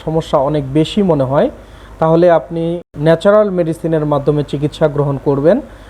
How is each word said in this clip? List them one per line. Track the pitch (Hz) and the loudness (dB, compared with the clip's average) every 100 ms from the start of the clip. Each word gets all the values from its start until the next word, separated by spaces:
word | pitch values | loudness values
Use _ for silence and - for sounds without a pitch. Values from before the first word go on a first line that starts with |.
| - | -4
সমস্যা | 160 151 156 | -6 -2 0
অনেক | 139 151 139 | 0 -2 -2
বেশি | 143 156 - | -2 0 0
মনে | 196 151 | 0 0
হয়, | 127 143 247 - - - - - | 0 0 0 -4 -20 -20 -20 -4
তাহলে | 160 165 175 | 0 4 4
আপনি | 165 - 165 165 175 - - | 4 0 -6 -6 -6 -10 -4
ন্যাচারাল | 151 160 196 208 208 | 0 2 4 2 2
মেডিসিনের | 180 160 165 165 160 151 | 0 -4 -4 -2 -2 0
মাধ্যমে | 147 135 147 | -2 0 -2
চিকিৎসা | 139 143 143 - 156 | -2 -4 -6 -2 -2
গ্রহণ | 143 143 139 147 | 0 -2 -2 -2
করবেন। | 139 147 233 - - | 0 2 0 -2 -18